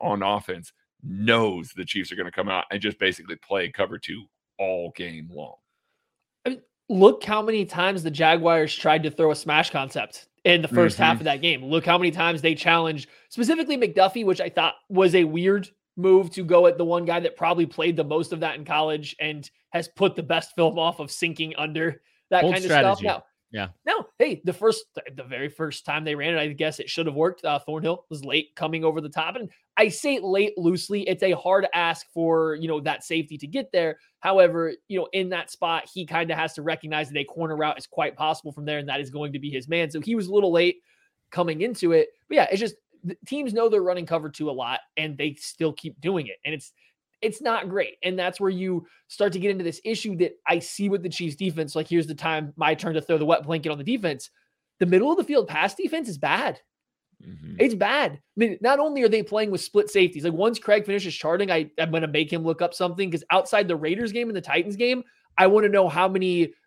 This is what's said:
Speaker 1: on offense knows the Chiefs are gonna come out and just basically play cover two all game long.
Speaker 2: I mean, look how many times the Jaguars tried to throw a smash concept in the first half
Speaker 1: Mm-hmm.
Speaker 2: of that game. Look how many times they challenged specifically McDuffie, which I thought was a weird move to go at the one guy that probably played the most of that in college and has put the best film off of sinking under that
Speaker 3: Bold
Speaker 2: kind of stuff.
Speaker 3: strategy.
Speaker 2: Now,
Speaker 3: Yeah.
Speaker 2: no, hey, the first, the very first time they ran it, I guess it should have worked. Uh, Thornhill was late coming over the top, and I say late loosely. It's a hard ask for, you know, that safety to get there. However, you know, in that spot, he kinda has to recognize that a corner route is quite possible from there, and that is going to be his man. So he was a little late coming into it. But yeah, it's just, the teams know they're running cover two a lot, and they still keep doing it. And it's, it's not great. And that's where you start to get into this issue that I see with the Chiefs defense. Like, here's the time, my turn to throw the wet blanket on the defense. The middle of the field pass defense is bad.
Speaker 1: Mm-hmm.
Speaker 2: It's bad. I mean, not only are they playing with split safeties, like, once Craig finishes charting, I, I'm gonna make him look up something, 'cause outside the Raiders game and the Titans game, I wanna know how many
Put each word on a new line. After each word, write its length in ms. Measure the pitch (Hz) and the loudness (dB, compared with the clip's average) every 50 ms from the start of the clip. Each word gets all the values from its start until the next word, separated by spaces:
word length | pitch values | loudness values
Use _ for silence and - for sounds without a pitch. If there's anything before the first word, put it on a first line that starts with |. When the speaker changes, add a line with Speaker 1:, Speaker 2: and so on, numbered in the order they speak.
Speaker 1:
on 220 | - 170 104 101 95 | -4 -2 -2 0 0
offense 500 | 101 104 104 - - 92 87 87 - _ _ _ _ _ _ - | 0 0 0 -2 -6 -10 -10 -12 -16 _ _ _ _ _ _ -12
knows 680 | - 92 98 104 117 117 117 113 104 92 85 82 - - | -10 -8 -2 2 4 4 6 4 2 0 -4 -8 -10 -10
the 120 | 92 90 | -10 -8
Chiefs 260 | - - 98 90 - | -6 -4 -6 -6 -6
are 40 | 90 | -8
gonna 160 | 98 90 90 | -8 -8 -6
come 180 | - 98 95 101 | -4 -4 -2 -2
out 160 | 95 90 - - | -2 -2 -2 -4
and 100 | 98 101 | -6 -4
just 160 | 107 110 107 - | -4 -4 -2 0
basically 380 | 98 95 90 - 82 87 82 | 0 0 0 -2 -8 -12 -14
play 340 | - - _ 98 95 87 80 | -14 -8 _ -2 -2 -2 -4
cover 300 | - - 98 95 85 80 | -2 -2 -4 -4 -4 -8
two 260 | - - 76 69 98 _ _ _ _ _ _ - | -12 -12 -12 -12 -14 _ _ _ _ _ _ -6
all 340 | 98 95 92 87 87 82 - | -4 -4 -4 -4 -6 -8 -10
game 340 | - 90 87 82 78 80 85 | -10 -12 -12 -12 -12 -16 -14
long. 260 | 87 76 73 - - _ _ _ _ _ _ _ _ _ _ _ _ _ _ _ _ _ _ | -14 -14 -14 -16 -18 _ _ _ _ _ _ _ _ _ _ _ _ _ _ _ _ _ _
Speaker 2:
I 60 | 254 | -8
mean, 120 | 262 247 _ _ _ _ _ - | -8 -8 _ _ _ _ _ -4
look 340 | 202 185 190 208 214 - - | 6 8 8 8 8 6 0
how 200 | 208 214 214 214 | -4 -2 -2 0
many 220 | 226 220 214 190 | 0 0 0 -2
times 360 | - - 175 180 190 196 185 | -2 -2 -2 0 0 0 -2
the 80 | 160 160 | -4 -6
Jaguars 640 | 147 147 160 156 170 170 165 170 165 160 156 151 - | -2 2 4 4 4 4 4 2 4 2 2 0 -4
tried 280 | - - 160 156 156 156 | 0 2 2 2 2 0
to 80 | 151 | -2
throw 180 | 147 - 165 156 | 0 2 2 2
a 60 | 147 | 2
smash 340 | - - 160 147 156 156 - | 0 -2 0 2 2 2 2
concept 580 | - 143 135 131 - 143 107 - - - - _ _ _ _ | -2 -4 -6 -4 -6 -8 -8 -8 -12 -18 -20 _ _ _ _
in 200 | 175 175 170 160 | 4 4 4 4
the 40 | - | 2
first 300 | 120 175 170 160 - - | 4 4 4 4 4 4
half 160 | 185 160 165 | 4 4 4
Speaker 1:
Mm-hmm. 80 | - | 2
Speaker 2:
of 40 | 156 | 0
that 160 | 156 139 135 | -2 -2 0
game. 220 | 156 170 156 127 131 | 0 0 0 -2 -2
Look 220 | 135 156 165 - | -2 -2 0 4
how 140 | 175 170 175 | 4 4 4
many 100 | 180 175 | 4 2
times 320 | - 175 165 170 170 151 | 0 0 0 0 0 0
they 140 | 147 165 160 | 0 0 0
challenged 540 | 156 - 170 165 170 165 160 156 143 - - _ _ _ _ | 2 2 2 4 4 2 0 -4 -6 -10 -14 _ _ _ _
specifically 480 | - 233 240 240 330 320 320 294 285 254 | -4 -2 0 2 2 2 0 -2 0 0
McDuffie, 480 | 240 185 - 190 190 190 190 233 220 | 0 2 4 4 4 4 4 0 0
which 160 | 190 180 190 | 0 0 0
I 80 | 175 175 | -2 -2
thought 240 | - 170 160 - - - _ _ | 0 0 0 0 -2 -6 _ _
was 240 | 196 185 190 180 170 | 2 4 4 6 6
a 100 | 185 165 | 6 4
weird 460 | 156 156 170 180 190 202 202 185 - _ _ _ _ _ | 4 2 2 2 2 2 2 -2 -6 _ _ _ _ _
move 360 | 180 180 190 185 190 190 165 | 0 4 6 6 6 6 2
to 120 | - 190 180 | -4 -8 0
go 220 | 160 175 175 180 | 4 6 8 8
at 120 | 175 175 175 | 8 6 4
the 40 | 170 | 2
one 220 | 165 170 175 170 | 0 0 0 0
guy 140 | 170 170 175 | 0 -2 0
that 180 | 170 - - - | -2 -2 -4 -2
probably 300 | 170 165 175 175 170 - | 0 0 2 2 0 0
played 280 | - - 160 175 170 | -2 -2 -2 0 0
the 80 | 160 151 | 0 -2
most 300 | 143 156 165 156 - 175 | 0 -2 -2 -2 -2 -4
of 60 | 160 | -4
that 160 | 160 156 131 | -4 -4 -6
in 100 | 151 147 | -8 -6
college 500 | 160 151 156 156 156 151 151 147 139 - - | -4 -2 0 0 0 -2 -4 -6 -10 -10 -6
and 280 | 151 156 151 147 143 - _ _ _ _ | -6 -6 -6 -8 -12 -18 _ _ _ _
has 180 | - 170 165 - | -6 -6 -6 -6
put 280 | - - 196 180 - | -2 0 0 0 2
the 80 | 170 160 | -2 -4
best 320 | 123 165 165 - - - | -2 -2 -2 -2 -4 0
film 240 | 180 165 156 165 170 | 2 2 2 2 2
off 200 | 160 170 165 - | 0 -2 -2 -4
of 120 | 147 139 | -8 -12
sinking 420 | - - 170 165 151 160 160 156 - | -6 -4 -4 -4 -4 -4 -8 -8 -6
under 460 | - 151 156 151 160 165 170 147 - _ _ _ _ _ _ | -6 -6 -4 -4 -2 -2 -2 -4 -6 _ _ _ _ _ _
that 100 | 185 180 | 4 4
Speaker 3:
Bold 140 | 151 180 185 | 4 4 2
Speaker 2:
kind 100 | 190 185 | 2 2
of 60 | 185 | 2
stuff. 260 | 190 240 202 190 202 196 | 2 2 2 2 0 0
Speaker 3:
strategy. 80 | 202 | -2
Speaker 2:
Now, 180 | 202 151 - - _ _ _ _ _ | -4 -4 -6 -8 _ _ _ _ _
Speaker 3:
Yeah. 160 | 113 107 98 90 - _ _ | -8 -8 -8 -8 -10 _ _
Speaker 2:
no, 220 | 302 415 453 - - _ - | -4 -4 -4 -6 -10 _ 0
hey, 240 | 277 302 185 147 - | 0 0 0 -4 -6
the 100 | 180 170 | -6 -4
first, 320 | - 208 226 214 220 - - _ - - 139 135 | 0 2 2 2 2 -4 -12 _ -16 -16 -14 -16
the 100 | 139 127 | -16 -14
very 260 | 127 131 123 139 147 | -12 -8 -8 -8 -8
first 360 | 147 - 160 151 139 - - | -6 -8 -8 -8 -8 -10 -8
time 180 | 160 147 156 156 | -6 -6 -6 -4
they 120 | 156 147 | -6 -6
ran 180 | 147 143 165 170 | -4 -4 -2 -2
it, 60 | 160 | -2
I 80 | 151 151 | -2 -4
guess 320 | 147 139 156 156 151 - | -4 -4 -4 -4 -4 -6
it 100 | - - | -10 -8
should 160 | - 170 165 | -6 -4 -4
have 80 | 156 135 | -2 0
worked. 320 | 147 160 185 180 - - | 0 0 0 0 -2 -2
Uh, 140 | 151 147 143 | -2 -2 -2
Thornhill 480 | - 151 156 156 156 165 180 180 - _ | -4 -6 -8 -4 -2 -4 -4 -4 -8 _
was 160 | 160 143 135 | -14 -14 -6
late 300 | 143 151 160 151 - _ | -2 0 0 0 -2 _
coming 280 | - 175 156 165 160 160 | -8 -6 -4 -4 0 0
over 180 | 160 156 160 | 0 0 -2
the 80 | 147 143 | -6 -6
top, 260 | - 165 156 165 - | -6 -6 -6 -6 -6
and 160 | 254 220 165 - _ _ _ _ 208 | -8 -12 -12 -16 _ _ _ _ 4
I 120 | 226 214 | 4 4
say 280 | - - - 285 269 233 | 2 -2 -2 -2 -2 0
late 380 | 180 190 190 196 214 208 - 185 | -2 0 2 2 2 0 -2 0
loosely. 500 | 170 170 180 170 - - 208 202 196 190 | 0 0 0 0 -2 -4 -4 -4 -2 -2
It's 140 | 180 175 | -2 0
a 120 | 202 185 170 | 2 0 0
hard 340 | 170 - 180 190 196 190 - - | 0 2 2 4 4 4 2 0
ask 320 | 175 170 170 165 - - - | 0 0 0 -2 -4 -8 -10
for, 440 | _ 170 165 165 165 160 160 160 156 | _ -2 0 2 2 2 2 0 -2
you 120 | 156 165 160 | -4 -4 -4
know, 120 | 156 151 | -4 -2
that 240 | 139 156 143 - - | -2 -4 -4 -4 -6
safety 340 | - 165 165 151 151 156 143 | -4 -4 -4 -4 -6 -10 -14
to 80 | 147 | -12
get 260 | 143 190 269 233 - | -8 -6 -6 -6 -2
there. 280 | - 175 165 160 - - _ _ _ _ | 0 0 0 0 -4 -6 _ _ _ _
However, 540 | - 190 190 190 180 170 165 170 165 165 - - _ - | -2 4 6 8 6 6 6 0 -2 -4 -4 -8 _ -6
you 100 | 196 180 | -4 -4
know, 100 | 160 - - | -4 -2 -2
in 160 | 190 185 180 | -4 -4 -2
that 220 | 185 170 151 - | -4 -6 -8 -10
spot, 360 | - - 180 165 165 156 - - - | -8 -6 -4 -2 -2 -4 -6 -8 -10
he 140 | 185 170 151 | -12 -8 -4
kinda 260 | 170 170 170 165 156 | -4 -4 -2 -2 -4
has 200 | 160 160 156 - | -4 -4 -6 -6
to 100 | 160 147 | -6 -6
recognize 460 | 160 156 156 - 156 156 151 147 131 | -6 -6 -6 -6 -6 -6 -6 -6 -4
that 100 | 147 143 | -6 -6
a 40 | 143 | -6
corner 320 | - - 165 165 156 156 | -6 -6 -6 -6 -4 -2
route 220 | 151 151 151 147 131 | -2 -2 -2 -2 -6
is 80 | - | -10
quite 300 | - - 175 156 - - | -10 -6 -4 -4 -4 -4
possible 360 | - 151 156 156 - - 151 | -2 -2 -2 -2 -4 -6 -12
from 140 | 139 151 147 | -14 -10 -8
there, 140 | 151 151 147 | -6 -6 -6
and 100 | 143 139 | -6 -6
that 100 | 131 139 | -6 -6
is 120 | 143 127 | -6 -8
going 200 | 135 147 147 147 139 | -8 -8 -8 -8 -8
to 60 | 135 | -8
be 120 | 139 147 | -8 -8
his 160 | 143 131 123 143 | -8 -8 -6 -2
man. 240 | 165 170 165 143 | -2 -2 -2 -2
So 100 | 156 156 | -4 -6
he 140 | - 220 233 | -4 -4 -2
was 100 | 226 185 | -2 -2
a 80 | 180 202 | 2 2
little 180 | 208 196 180 | 2 4 4
late 260 | 170 170 175 175 - - _ _ _ _ _ _ _ _ _ _ | 4 6 4 4 2 0 _ _ _ _ _ _ _ _ _ _
coming 320 | - 180 175 170 156 156 | -4 -2 -2 -2 -2 -2
into 300 | 196 247 220 - 185 170 | -4 -4 -2 0 2 4
it. 180 | 165 160 151 - - _ _ _ | 4 4 4 2 -2 _ _ _
But 80 | 294 | 2
yeah, 120 | 277 160 - | 2 4 4
it's 80 | 190 190 | 2 -2
just, 180 | 233 196 - - _ _ _ _ - | -2 -4 -6 -10 _ _ _ _ -10
the 120 | 175 - - - - | -10 -10 -10 -10 -8
teams 260 | 269 294 285 240 208 | -6 -6 -4 -4 0
know 140 | 226 233 226 | 0 2 4
they're 160 | 214 202 180 | 4 2 2
running 220 | 180 180 180 170 | 2 -2 -2 -2
cover 240 | 160 165 160 151 151 | -2 -4 -4 -4 -6
two 200 | - - 151 151 | -8 -8 -6 -6
a 20 | |
lot, 280 | 131 127 120 120 131 - - _ _ | -4 -6 -4 -4 -6 -6 -8 _ _
and 220 | 156 156 156 143 139 | -6 -6 -4 -4 -4
they 160 | 147 151 143 | -4 -6 -6
still 400 | - - - - - 160 156 147 | -8 -12 -14 -6 -4 -4 -4 -4
keep 260 | - - 156 - 139 | -6 -12 -16 -14 -6
doing 280 | 147 180 196 170 135 104 | -4 -2 -2 -2 -4 -6
it. 100 | 92 - - | -10 -10 -8
And 100 | 147 156 | -8 -8
it's, 160 | 143 - - _ _ _ _ _ _ _ _ _ _ | -8 -10 -16 _ _ _ _ _ _ _ _ _ _
it's 200 | 220 220 214 - | -4 -4 -4 -2
not 260 | 294 233 226 214 156 180 | -2 -2 -2 -2 -2 -2
great. 300 | 185 202 151 - - _ | -2 -2 -2 -2 -4 _
And 160 | - 185 185 185 | -4 -4 -2 0
that's 220 | 175 185 180 - | -2 -2 -2 0
where 100 | 196 190 | -2 -2
you 380 | 190 180 190 185 180 165 170 - _ _ _ _ | 0 -2 -2 -2 -2 -4 -4 -8 _ _ _ _
start 240 | - - 202 202 170 | -2 0 0 0 0
to 60 | 185 | 0
get 120 | 185 202 | -2 -2
into 120 | 196 190 175 | -2 -2 -4
this 180 | 165 156 - - | -6 -6 -6 -4
issue 320 | 220 226 - - 214 190 165 | -4 -4 -4 -4 -6 -2 0
that 200 | 180 156 - - _ 165 | 0 0 -2 -4 _ 0
I 120 | 175 170 | 0 0
see 280 | 165 - - - 202 202 | -2 -6 -6 -4 -2 -2
with 160 | 196 190 175 | -2 -2 -4
the 60 | 175 | -6
Chiefs 260 | - - 175 160 143 | -8 -6 -6 -8 -6
defense. 400 | - 190 185 151 165 156 139 - | -4 -4 -4 -2 -4 -6 -4 -4
Like, 140 | 156 156 - | -6 -4 0
here's 180 | 170 170 156 151 | 0 0 0 0
the 80 | 151 | -6
time, 380 | - 165 165 160 156 151 143 - | -6 -4 -4 -4 -4 -6 -8 -6
my 180 | 160 156 156 160 | -2 0 0 0
turn 180 | 151 196 175 156 | 0 -2 -4 -4
to 80 | 156 | -4
throw 160 | - - 165 151 | 0 0 0 0
the 80 | 151 | 4
wet 180 | 156 170 - 151 | 4 2 2 2
blanket 300 | 147 165 160 147 156 151 | -2 -4 -4 -4 -4 -6
on 40 | 143 | -4
the 60 | 139 | -4
defense. 460 | 185 254 233 196 165 143 127 - - _ _ _ _ _ _ _ _ _ _ | -4 -4 -2 -2 -4 -4 -6 -10 -16 _ _ _ _ _ _ _ _ _ _
The 60 | 185 | 2
middle 260 | 175 185 185 233 294 | 4 6 6 6 6
of 60 | 339 392 | 4 2
the 60 | - | 0
field 240 | - 294 262 190 156 | 2 2 0 0 2
pass 260 | 156 156 - 294 - | 0 0 0 0 0
defense 320 | - 381 311 320 339 269 233 | -4 -4 -4 -4 -4 -4 -6
is 100 | 165 139 | -8 -4
bad. 440 | - 139 160 214 294 220 - - _ _ _ _ _ _ _ _ _ _ _ _ - | -2 0 0 0 0 -4 -6 -8 _ _ _ _ _ _ _ _ _ _ _ _ -20
Speaker 1:
Mm-hmm. 300 | - - 147 - 82 - 180 | -20 -20 -18 -16 -14 0 2
Speaker 2:
It's 160 | 254 254 226 | 2 2 2
bad. 380 | 180 196 208 262 294 262 160 143 | 0 0 0 2 0 0 -2 -4
I 60 | - _ _ _ 196 | -8 _ _ _ 0
mean, 200 | 233 220 180 - | 0 0 0 0
not 180 | 208 247 285 277 | 2 2 4 4
only 240 | 302 311 285 277 240 | 2 0 0 2 2
are 60 | 214 | 4
they 140 | 214 220 - | 4 2 0
playing 280 | - 202 214 220 208 | -2 -2 -2 0 0
with 80 | 190 165 | -2 -4
split 300 | - - - 202 208 202 | -6 0 2 2 2 4
safeties, 340 | - 196 185 175 180 147 147 | 4 2 2 2 2 -2 -4
like, 80 | 175 | -2
once 260 | 160 165 202 233 233 - | 0 0 0 0 0 -2
Craig 280 | - - 208 208 208 | 2 2 2 2 4
finishes 280 | 202 196 202 190 175 147 | 0 -4 -4 -4 -4 -8
charting, 380 | - - 151 170 185 202 190 | -4 -2 0 0 0 0 0
I, 200 | 170 160 151 151 - - | 0 0 0 -2 -4 -4
I'm 140 | 160 160 | -2 -2
gonna 160 | 156 165 160 156 | 0 -2 -2 0
make 240 | 147 151 160 147 | 0 0 0 0
him 120 | 175 165 160 | -2 -2 -2
look 180 | 165 156 - | -2 0 0
up 120 | 175 175 - | -2 -2 0
something, 380 | - 180 175 170 185 196 180 | -2 -4 -2 -2 -4 -4 -4
'cause 120 | 165 151 - - | -4 -6 -2 2
outside 360 | 170 190 185 - 220 208 202 175 | 2 2 2 4 2 2 2 2
the 80 | 170 | -2
Raiders 380 | 151 151 156 180 214 240 214 196 | -2 -2 -2 -2 -2 -4 -4 -4
game 160 | 240 240 226 | -4 -4 -4
and 60 | 208 | -6
the 60 | 180 | -6
Titans 360 | - - 143 170 175 208 202 196 | -4 -2 -2 0 0 -2 -2 -2
game, 260 | 240 247 254 254 - - _ _ _ _ _ - | 0 0 0 -2 -6 -12 _ _ _ _ _ 4
I 100 | 185 190 | 6 6
wanna 200 | 208 214 214 202 | 6 6 4 4
know 220 | 196 196 190 165 | 4 4 4 2
how 180 | 147 175 185 190 | 2 2 2 2
many 460 | 190 185 185 185 175 175 165 - - _ _ | 2 0 0 0 2 2 0 0 -2 _ _